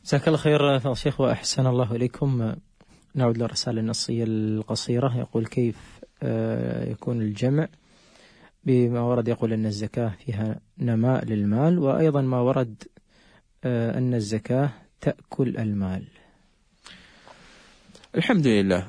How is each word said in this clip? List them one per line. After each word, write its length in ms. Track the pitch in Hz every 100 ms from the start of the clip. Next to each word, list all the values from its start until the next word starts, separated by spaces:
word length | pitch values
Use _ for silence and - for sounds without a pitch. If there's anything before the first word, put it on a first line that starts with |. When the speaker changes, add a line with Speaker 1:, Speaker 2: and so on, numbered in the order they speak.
Speaker 1:
جزاك 240 | - 143 165
الله 100 | 151
خير 400 | 151 147 143 135
فضل 140 | 139
الشيخ 280 | - 143 -
وأحسن 460 | 127 - - - 127
الله 300 | 123 113 117
إليكم. 580 | 123 - 143 123 113 - - _ - - _
نعود 240 | 135 123 113
للرسالة 420 | 113 - 123 113
النصية 440 | 110 113 - 117
القصيرة، 920 | 113 110 107 107 - 113 - 120 131 120
يقول: 280 | 120 113 113
كيف، 300 | - 120 - - - - _
آه، 680 | 131 113 113 117 120 120 120
يكون 320 | 113 - 120
الجمع 460 | 107 101 123 147 160 - _ _ _ - - _ - _
بما 360 | - 123 120 120
ورد 280 | 120 123 113
يقول 240 | 117 113
أن 140 | 110 110
الزكاة 480 | 101 107 123 113 90
فيها 360 | - 101 110 - - -
نماء 460 | 120 113 123 131
للمال، 540 | - 107 104 113 156 175
وأيضا 440 | 139 - 160 143
ما 180 | 131 127
ورد، 420 | 123 135 120 107 - - _ _ _ _ _ _
آه، 340 | 127 120 117 -
أن 160 | 127
الزكاة 560 | 120 101 107 - 127 143 - - _
تأكل 560 | - - _ - 123 -
المال؟ 480 | 110 101 95 92 - - _ _ _ _ _ _ - - - - - - - - - _ - - -
Speaker 2:
الحمد 320 | - 208 208 135
لله، 420 | 104 98 90